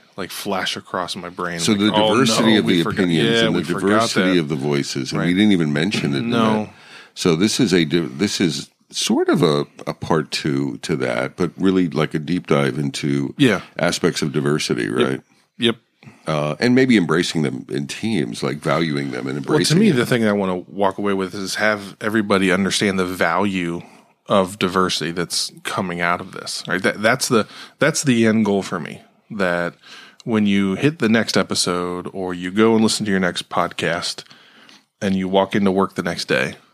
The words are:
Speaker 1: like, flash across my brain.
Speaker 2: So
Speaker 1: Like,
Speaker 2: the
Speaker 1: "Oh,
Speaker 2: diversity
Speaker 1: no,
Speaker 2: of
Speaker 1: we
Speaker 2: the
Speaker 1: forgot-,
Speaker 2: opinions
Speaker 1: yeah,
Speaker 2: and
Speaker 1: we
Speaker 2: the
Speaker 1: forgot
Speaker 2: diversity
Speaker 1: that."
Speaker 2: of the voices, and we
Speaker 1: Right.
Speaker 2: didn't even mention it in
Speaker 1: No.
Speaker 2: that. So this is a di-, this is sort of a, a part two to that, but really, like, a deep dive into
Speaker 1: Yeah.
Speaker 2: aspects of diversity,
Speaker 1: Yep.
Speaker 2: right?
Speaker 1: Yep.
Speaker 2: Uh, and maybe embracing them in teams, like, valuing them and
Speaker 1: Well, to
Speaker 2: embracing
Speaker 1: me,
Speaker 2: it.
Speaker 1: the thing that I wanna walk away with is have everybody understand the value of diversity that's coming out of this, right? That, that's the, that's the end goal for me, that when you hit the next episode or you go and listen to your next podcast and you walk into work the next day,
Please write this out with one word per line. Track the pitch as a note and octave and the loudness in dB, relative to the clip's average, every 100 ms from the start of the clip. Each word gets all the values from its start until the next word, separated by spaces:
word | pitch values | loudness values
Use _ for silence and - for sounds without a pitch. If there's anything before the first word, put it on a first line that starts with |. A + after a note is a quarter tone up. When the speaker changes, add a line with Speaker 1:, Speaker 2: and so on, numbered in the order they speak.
| _ - | _ -12
Speaker 1:
like, | F2 | -10
flash | - G#2 F#2+ F2 - | -8 -6 -4 -4 -8
across | - G2 F2 F#2+ | -6 -6 -6 -8
my | F2 | -10
brain. | F2+ F2 E2+ | -8 -6 -4
Speaker 2:
So | E2+ | 0
Speaker 1:
Like, | G#2 | 2
Speaker 2:
the | G#2 | 2
Speaker 1:
"Oh, | G#2+ G#2+ | 2 2
Speaker 2:
diversity | A2 A#2+ A2 A2 | 4 2 2 4
Speaker 1:
no, | G#2 | 4
Speaker 2:
of | G2 | 4
Speaker 1:
we | F2+ | 2
Speaker 2:
the | |
Speaker 1:
forgot-, | E2 G2+ | 0 0
Speaker 2:
opinions | F2+ E2 F#2 | 0 2 2
Speaker 1:
yeah, | A2+ A2+ | 2 2
Speaker 2:
and | F2 | 0
Speaker 1:
we | |
Speaker 2:
the | D#2 | -2
Speaker 1:
forgot | F#2 F#2+ | -2 2
Speaker 2:
diversity | G#2+ A#2 G#2+ F#2+ | 2 2 2 2
Speaker 1:
that." | F#2 | 2
Speaker 2:
of | D2 | 0
the | D2+ | -2
voices, | C#2+ C#2+ C#2 C#2 C2 | 0 0 -2 -4 -4
and | D#2 | -2
we | E2+ | 0
Speaker 1:
Right. | F#2 | 4
Speaker 2:
didn't | G#2+ | 4
even | F#2 D#2 | 4 2
mention | D2 F2+ - D3 | 0 0 0 -2
it | C#3 | -2
in | A#2 | 0
Speaker 1:
No. | A#2 A2 G#2+ G#2 | 2 2 0 -4
Speaker 2:
that. | - - - - - | -12 -20 -20 -20 -2
So | F2+ D#2+ | 0 2
this | G#2+ - | 2 2
is | A2 | 2
a | F2+ D#2+ | 4 4
di-, | E2+ D2+ C2+ | 0 -2 -2
this | G#2 - | -2 0
is | F2+ C#2 - _ _ | 0 0 -8 _ _
sort | - - B3 F#4 | -6 0 0 2
of | A3+ | 2
a, | E2+ D2 C#2 - - | 4 2 -2 -8 -12
a | |
part | D#2+ - E2 C#2+ | -8 -2 0 0
two | - E2 C#2 C#2 - | -4 -2 -2 -2 -6
to | - D2+ | -4 -2
that, | B1+ A#1+ C2+ - | -2 -2 -4 -2
but | E2+ - | -4 0
really, | F#2+ F#2 F2 | 2 2 2
like, | D2 D2+ | 0 -2
a | D#2+ | -2
deep | D2+ F2 - | -4 -4 0
dive | D2 C#2 C2+ | 0 0 -2
into | C#2+ - D2+ C#2 C2 - | -4 -4 -2 -2 -2 2
Speaker 1:
Yeah. | C3 F2+ - - | 2 2 -4 -4
Speaker 2:
aspects | F2 - F2 D#2 | -2 0 -2 -2
of | D#2+ | -2
diversity, | D2+ C#2+ D2+ - B1 | 0 0 0 0 -2
Speaker 1:
Yep. | G#1 A#1+ B1+ | -2 0 0
Speaker 2:
right? | C2 - _ _ - | -2 -8 _ _ -4
Speaker 1:
Yep. | A#2 A#2 _ _ - - - | -2 -2 _ _ -20 -14 -4
Speaker 2:
Uh, | D#2 D2+ C#2+ | -2 -2 0
and | B2 B2+ | 2 4
maybe | C3 A2 | 6 4
embracing | D#2+ D#2+ E2+ E2+ | 4 2 0 0
them | C#2 B1+ - | -2 -2 -6
in | C2+ C#2 | -6 -6
teams, | - G#2+ G2+ A#1+ A1+ | -6 -4 -2 -2 -4
like, | C#2 C#2+ | -6 -4
valuing | D#2 C#2+ E2+ C#2+ C#2 | -2 0 0 -2 -4
them | B1 C2 | -6 -6
and | C#2+ | -6
Speaker 1:
Well, | C2+ | 0
to | |
Speaker 2:
embracing | D3+ E3+ D#3+ | 0 2 4
Speaker 1:
me, | A3 | 4
Speaker 2:
it. | B2+ | 4
Speaker 1:
the | A#2 | 2
thing | B2 | 0
that | A2 | 2
I | |
wanna | G#2 F#2+ F2+ | 0 0 -4
walk | - F2 G2 - | -6 -2 -2 0
away | G2+ | -2
with | F#2+ F#2+ | -2 -2
is | G2 F#2 G2 | -6 -8 -2
have | G#2+ G#2+ G2 - | 0 0 -4 -8
everybody | A2 A2 G#2 G2 F#2+ | -2 0 2 2 4
understand | F#2 F#2+ - G#2+ F#2+ | 2 2 0 0 0
the | F2+ | -2
value | F#2 F2+ E2+ G2+ F#2 E2+ F2 - - _ _ - | 0 0 0 0 -2 -4 -6 -10 -20 _ _ 0
of | G#2+ F#2 G#2 | 2 2 0
diversity | F#2 F#2 F2+ - D#2 | -2 0 0 0 -4
that's | F2 E2 - - - | -4 -4 -4 -6 -8
coming | - - F#2 F2 | -10 -6 -4 -2
out | E2+ F2 | -2 -2
of | - | -4
this, | - - - - | -14 -12 -10 -4
right? | F2 | -2
That, | G2 - | -2 0
that's | A2 C3 - | 0 0 2
the, | A#2 G2+ - - - | 0 0 -6 -14 -2
that's | C#3+ - | 0 0
the | D3 A#2 A2+ | 0 2 4
end | A2 G#2 | 4 2
goal | G2+ | 0
for | F#2 F2+ | -2 -6
me, | G1+ - - _ - | -8 -12 -18 _ -12
that | G#2+ F2+ F2 E2+ - - - - _ | -4 -2 0 -4 -8 -20 -20 -20 _
when | - A2 G2+ | -2 0 2
you | G2 G2 F#2+ | 2 0 0
hit | C#3+ D#3+ | 0 0
the | A#2 | 2
next | A2+ G#2 G#2 | 2 2 0
episode | - - - F2+ F2+ F2+ F2 | 0 -2 -2 -2 -4 -6 -10
or | F#2+ F#2 | -8 -8
you | F2 F2+ | -6 -4
go | G2 A2+ A2+ | 2 4 6
and | |
listen | A2 - G#2+ | 2 0 -2
to | |
your | F#2+ | 0
next | F2+ F2 - | 0 -2 -6
podcast | - E2+ - E2+ E2+ - - - - - - - - _ - | -2 -2 -2 -4 -2 -6 -10 -14 -20 -20 -20 -20 -20 _ -6
and | G2+ F#2+ | -2 -2
you | F#2 | 0
walk | F#2+ F#2+ A2 | 2 2 2
into | G2 | 2
work | F#2+ F#2+ - | 2 0 -2
the | |
next | F2+ E2+ - | -6 -6 -2
day, | C#2 C2+ - _ | 0 -2 -6 _